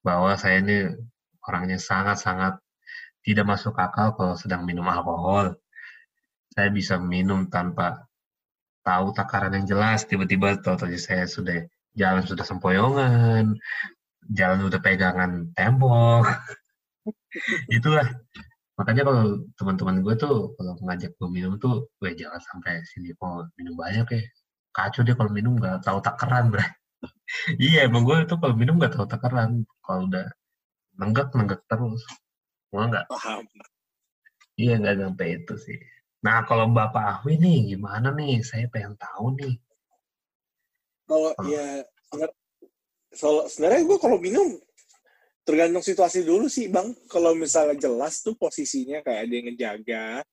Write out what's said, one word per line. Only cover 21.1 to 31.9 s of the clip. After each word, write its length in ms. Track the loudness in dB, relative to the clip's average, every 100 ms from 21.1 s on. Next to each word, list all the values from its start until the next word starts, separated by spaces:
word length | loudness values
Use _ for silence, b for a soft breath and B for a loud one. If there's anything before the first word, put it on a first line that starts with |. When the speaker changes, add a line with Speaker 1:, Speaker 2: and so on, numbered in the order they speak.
Speaker 1:
gue 160 | -10 -6
minum 280 | -4 -4 -2
tuh, 320 | 0 -2 -4 _
gue 160 | -10
jangan 240 | -8 -12 -14
sampai 400 | -16 -12 -8 -8 -10
sini, 240 | -14 -14
kok 380 | -10 -8 -8 -12 _
minum 180 | -14
banyak 320 | -10 -6 -2 -2
ya. 160 | -2 -6 _ _ _ _
Kacau 320 | -4 -4 0
dia 120 | 2
kalau 180 | 2 2
minum 240 | 0 0 0
nggak 240 | 0 -2
tahu 160 | -2 -2
takaran, 500 | -2 -4 0 2 2
Bray. 160 | 2 -2
<laughs> 920 | -6 _ _ -20 _ -14 -8 -6 0
Iya, 320 | 4 4 6
emang 160 | 4 4
gue 160 | 4
tuh 140 | 2 0
kalau 160 | 0
minum 240 | 2 4 4
nggak 160 | 2
tahu 100 | 0
takaran. 640 | -4 -2 -2 0 0 0 -4 _
Kalau 240 | -6 -4 -2
udah 240 | -4 -6 -12 _ _ _ _ _
nenggak, 400 | -8 -2 0 0
nenggak 240 | 0 -2 -4 _
terus. 400 | -4 -4